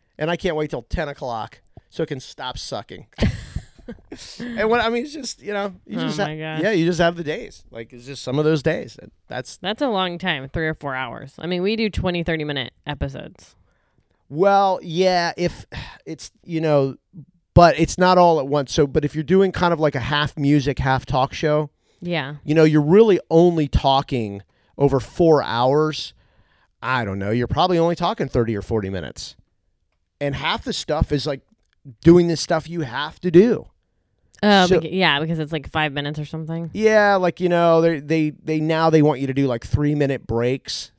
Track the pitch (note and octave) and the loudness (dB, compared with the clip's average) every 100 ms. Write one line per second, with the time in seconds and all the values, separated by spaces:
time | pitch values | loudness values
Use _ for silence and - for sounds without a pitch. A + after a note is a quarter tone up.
0 | _ - D#3 E3+ F#3 D#3 D#3 C3+ - - | _ -8 -4 -4 -4 -4 -4 -8 -8 -6
1 | D3 C#3 C3 A2+ G#2+ - _ - _ - | -6 -8 -8 -8 -10 -14 _ -20 _ -8
2 | D#3+ C3+ - - C3 C3+ - A2+ G2+ F#2 | -6 -8 -12 -14 -12 -12 -10 -12 -12 -18
3 | - - - - - - - _ - - | -14 -2 -2 -2 -10 -14 -14 _ -20 -20
4 | - - - - A#3+ A3+ A3 A#3+ A3+ A#3 | -20 -20 -18 -14 -10 -4 -2 0 0 -4
5 | C#4 D4+ A#3+ - F3+ G3+ G3+ F3+ - G#3 | -6 -10 -12 -12 -10 -8 -8 -10 -12 -8
6 | E3 D3+ F#3+ D#3 D#3 D#3 F#3 G3+ E3 E3+ | -6 -4 -6 -6 -8 -4 -2 0 0 2
7 | E3+ E3+ D3+ F3 C4+ - - A#2 A#2 A#2+ | 0 -2 -8 -10 -12 -20 -20 -18 -18 -18
8 | A#2+ C3+ - C3+ D3+ D#3 D#3 D#3 - - | -18 -14 -6 0 2 2 0 -4 -6 -16
9 | - _ - A#2 B2 - F#3 G#3+ C#4+ G3 | -20 _ -14 -12 -12 -10 -8 -4 -4 -2
10 | F#3 F3 F#3 D3 C3 E3+ D#3+ D#3+ C#3+ C3 | -4 -4 -6 -6 -6 -6 -4 -6 -8 -8
11 | B2+ A2+ C3 - E3 F3+ F#3+ A3 A3 - | -8 -10 -16 -12 -6 -4 -2 -2 -2 -2
12 | F#3 F3 E3 D#3+ D3+ C#3+ A#2+ - - C#3+ | -4 -4 -4 -4 -4 -8 -10 -12 -12 -8
13 | C#3 C#3 - - - _ _ _ _ _ | -8 -10 -16 -20 -20 _ _ _ _ _
14 | _ _ - C#3+ G3 G3 G3 F#3 F3 D#3+ | _ _ -10 0 4 4 2 0 -4 0
15 | F#3 F3+ E3+ - F3 - - - - - | 0 2 -2 -2 -4 -6 -16 -16 -16 -16
16 | C#3 D3 - _ - D#3+ D#3 D3 C3+ - | -16 -14 -16 _ -8 -4 2 2 2 -4
17 | _ F#3 - _ _ - E3+ D3 D#3+ - | _ -20 -20 _ _ 8 8 8 0 2
18 | F3+ F3+ F3 D#3+ C#3 D3 C3+ - C#3+ C3 | 4 6 4 4 0 -2 -2 0 0 0
19 | C#3+ D3+ D3 F#3 G3 - F3 D#3+ D3+ C3+ | -4 -4 0 2 2 2 0 2 0 0
20 | A#2+ D3 D3 - C#3 D3 C3+ - C3 C3 | -4 -2 -2 -2 2 2 2 -2 0 -2
21 | - C3+ C3+ - D#3 D3+ D3 _ _ _ | -2 -2 -2 -2 -2 0 -2 _ _ _
22 | F3 E3+ C3+ D3 D3+ D#3 D#3+ D3+ D3 F#3+ | -8 -6 -6 -8 0 4 6 6 6 6
23 | A3+ F3+ - E3 F3 E3 C#3+ - C#3 C3+ | 6 4 2 4 6 4 0 0 2 0
24 | C#3+ B2+ G#2+ G2+ - _ _ - C#3 C3 | 0 -4 -6 -8 -14 _ _ -2 0 0
25 | A2 - E3+ D3+ - A#2 B2+ D3 D#3 D3 | -2 2 4 4 2 0 2 2 0 -4
26 | - - _ _ _ _ _ _ A2+ B2+ | -12 -16 _ _ _ _ _ _ -4 -4
27 | G#2 G2 G2 A#2+ A#2+ - F3+ F3 E3 F3 | -2 -4 -4 -2 -2 0 0 2 0 -2
28 | F3 A3+ D#3 C3 A#2 G#2 - A2+ G2 F#2+ | -4 -4 -4 -2 -2 -2 -4 -4 -4 -8
29 | C2+ - - - _ _ _ _ _ _ | -10 -14 -16 -18 _ _ _ _ _ _
30 | _ - C#3+ C3+ D3+ G#3+ - - - D3+ | _ -8 -6 -4 -4 -4 -6 -8 -4 0
31 | D#3 D3 D3+ C#3 _ _ _ _ C#3 A2+ | 0 0 -2 -8 _ _ _ _ -20 0
32 | E3 F3 E3+ D#3+ - D#3+ D#3 E3+ C3 B2 | 6 8 6 0 -2 -4 -4 -8 -8 -8
33 | D3+ - F3+ E3 A3+ G#3+ - _ _ _ | -10 -8 2 6 6 4 -6 _ _ _
34 | _ _ _ _ G#3 G3+ F3+ F3+ E3 F#3 | _ _ _ _ 4 4 6 2 0 0
35 | F3 C#3+ D#3+ E3 D3+ D#3+ C3+ D#3+ D3+ C#3 | 2 0 -2 -4 -4 -8 -6 -4 -2 -4
36 | C#3+ D3+ D3 D#3+ D#3 E3 E3 F#3+ G#3+ G#3+ | -6 -8 -10 -10 -8 -8 -8 0 2 4
37 | G3+ G3 F3+ - F3 F3 E3+ E3 E3 D#3 | 4 4 2 0 0 2 4 6 4 0
38 | C#3+ D#3+ D3+ - D#3 D#3 D3+ D#3+ E3 D#3 | -2 -2 -2 -4 -6 -2 0 2 4 6
39 | D3 C3 C3+ C3 C#3 A#2 - - D3 D3 | 6 2 -2 0 0 -2 -4 -2 0 0
40 | C#3 C3+ - A#2 B2 C3 - - - | 0 -2 -4 -2 0 -2 -6 -12 -12